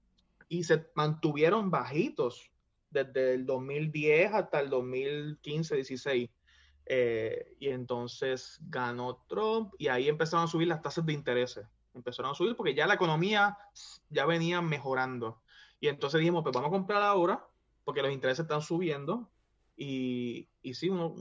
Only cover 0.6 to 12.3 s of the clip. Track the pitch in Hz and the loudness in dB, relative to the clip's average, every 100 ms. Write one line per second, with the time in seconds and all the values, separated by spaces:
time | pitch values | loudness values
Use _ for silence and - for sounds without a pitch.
0.6 | 165 156 - - 151 156 160 143 160 220 | 2 2 0 -2 0 2 0 4 4 4
1.6 | 196 151 120 147 262 - 123 - - _ | 2 -2 -2 -2 -2 0 -2 -4 -20 _
2.6 | _ _ _ 139 131 131 131 127 131 131 | _ _ _ -2 -2 2 2 2 0 -2
3.6 | 131 143 156 151 151 156 202 208 - 151 | -2 -4 -4 0 4 6 4 2 0 -2
4.6 | 139 131 127 127 139 147 151 151 147 151 | 0 0 -2 -2 -2 -4 -6 -10 -6 -4
5.6 | 160 143 135 131 143 127 120 _ _ _ | -2 -2 -4 -6 -2 -2 -2 _ _ _
6.6 | _ _ - 131 120 113 110 - - - | _ _ -2 2 2 2 -2 -4 -8 -8
7.6 | 139 127 123 123 120 - 135 127 - - | -4 -4 -4 -4 -4 -4 -2 -2 -6 -18
8.6 | - 127 120 120 123 123 - 196 220 226 | -8 -4 -4 -4 -6 -8 -6 -2 0 0
9.6 | 208 - 139 127 139 151 160 170 165 165 | -4 -4 0 2 2 2 2 2 2 2
10.6 | 170 156 143 - 160 151 - 123 123 107 | 2 0 -2 -2 -2 -2 0 0 0 -4
11.6 | 101 _ _ 127 120 120 127 | -16 _ _ -10 -10 -6 -6